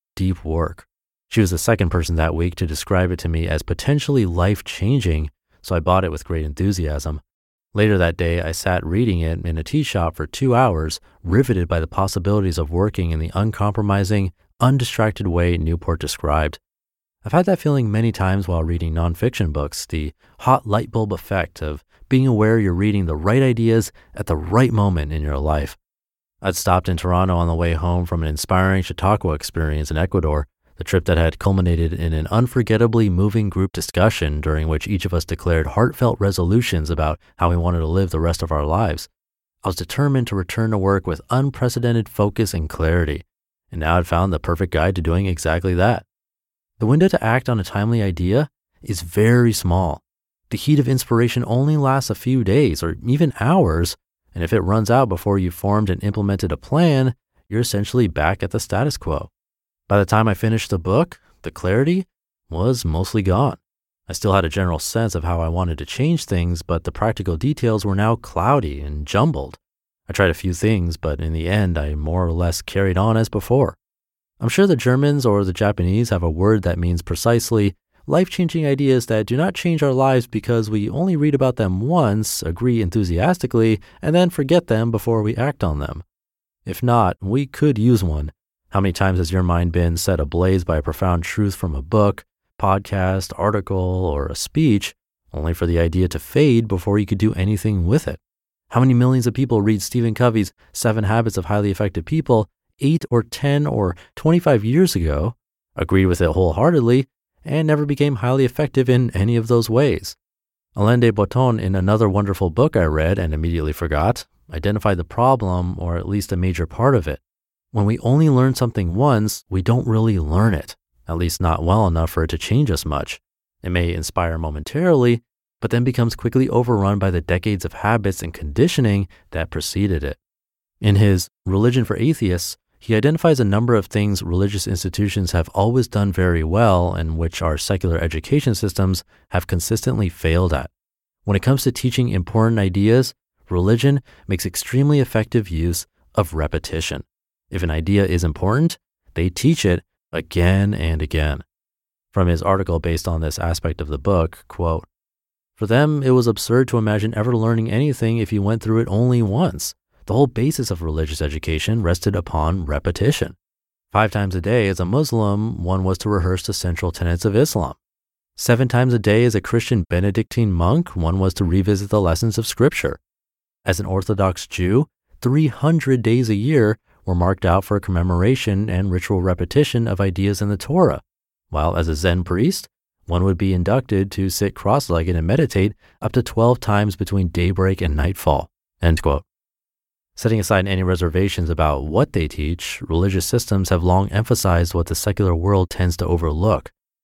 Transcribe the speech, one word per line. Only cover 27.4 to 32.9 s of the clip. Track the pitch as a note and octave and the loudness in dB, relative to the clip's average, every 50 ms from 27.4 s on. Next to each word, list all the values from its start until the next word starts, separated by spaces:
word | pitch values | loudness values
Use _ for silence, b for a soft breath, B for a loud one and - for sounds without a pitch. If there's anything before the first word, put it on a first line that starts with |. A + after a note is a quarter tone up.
| E2+ E2+ | 0 0
the | E2 | 0
way | E2 E2+ E2+ | 0 0 0
home | E2 D2+ E2+ F2 F2 F2+ F2 | 0 0 0 0 0 0 -2
from | - F2 E2 | -2 -2 -2
an | D#2+ D#2 | -2 -2
inspiring | D2+ - - - F#2+ F#2 F#2 F#2+ F#2+ F#2+ | -4 -6 -2 0 2 2 2 2 2 0
Chautauqua | F2+ - F2 - F#2+ G2 G#2+ - - E2+ | -2 -4 -6 -2 0 0 0 0 0 -2
experience | D2+ D2+ - - - E2 D#2+ D2+ D2+ D2+ D2 - | -4 -4 -6 -8 -4 -4 -2 -2 -2 -2 -4 -4
in | D#2 | -2
Ecuador, | D#2 F2+ - - F#2 D#2+ D2+ D2+ D2+ C#2+ - _ _ _ _ _ | -2 -2 0 0 0 0 0 0 -2 -4 -6 _ _ _ _ _
the | - - | -14 -6
trip | - - F2 D#2+ | -2 -2 0 0
that | F#2 E2+ | 2 2
had | E2 E2 D#2+ - - | 2 2 2 0 -2
culminated | - G2+ F#2+ F#2+ F2+ F2 E2+ E2 E2 D#2+ F2 | 0 0 2 2 2 2 2 2 0 -2 -2
in | - E2 E2 | -2 -2 -2
an | D#2+ D#2 D#2 | -2 -2 -2
unforgettably | - G2+ A2+ B2 B2 - B2+ A2 G#2+ A2 G#2+ A#2 A2+ | 0 0 0 0 2 0 -2 0 2 2 2 4 4